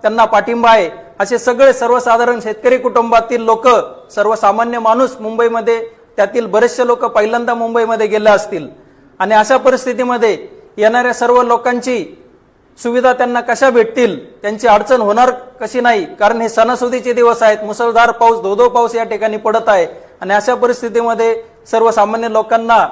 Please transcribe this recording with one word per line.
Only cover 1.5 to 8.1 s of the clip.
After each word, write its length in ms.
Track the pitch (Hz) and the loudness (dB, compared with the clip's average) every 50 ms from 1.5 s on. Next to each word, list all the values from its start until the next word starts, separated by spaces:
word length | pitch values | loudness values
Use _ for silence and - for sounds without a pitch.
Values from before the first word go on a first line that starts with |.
| 247 233 269 269 | 2 4 4 4
सर्वसाधारण 680 | 247 262 254 233 247 247 247 240 226 233 240 240 240 233 | 4 2 0 0 0 0 2 0 2 2 2 0 -2 -2
शेतकरी 360 | 196 214 214 214 - 247 233 - | -4 -8 -10 -2 0 0 0 2
कुटुंबातील 640 | 208 247 - 240 226 233 233 226 226 - 247 233 226 | 0 0 0 0 0 2 2 2 2 0 -6 -4 0
लोक, 220 | 220 226 226 - 254 240 202 - - - - - _ - | 0 -2 2 2 2 2 2 0 -4 -10 -20 -20 _ -4
सर्वसामान्य 640 | 208 202 208 220 214 - 202 202 220 233 233 240 240 | -2 -2 -2 0 0 0 0 0 0 -2 -2 -4 -2
माणूस 380 | 226 220 220 240 262 240 - - | 0 0 2 2 0 -2 -2 -8
मुंबईमध्ये, 600 | 214 214 226 220 233 233 233 226 220 220 233 226 226 - - _ _ _ _ | -10 -8 -2 0 0 0 0 -2 -2 -2 -2 -2 -4 -10 -16 _ _ _ _
त्यातील 300 | - 202 202 214 247 233 | -2 -2 0 0 -2 -2
बरेचसे 400 | 208 180 214 240 233 240 - 247 | 0 2 2 2 2 0 -2 0
लोक 180 | 240 247 247 247 | 0 0 0 -2
पहिल्यांदा 500 | 226 - 220 208 220 226 240 240 240 240 | -2 0 0 0 0 -2 -2 -2 -2 -4
मुंबईमध्ये 520 | 233 233 233 226 233 226 226 226 214 220 | -4 -4 -2 -2 -2 0 0 0 -2 -2
गेले 240 | 208 | -2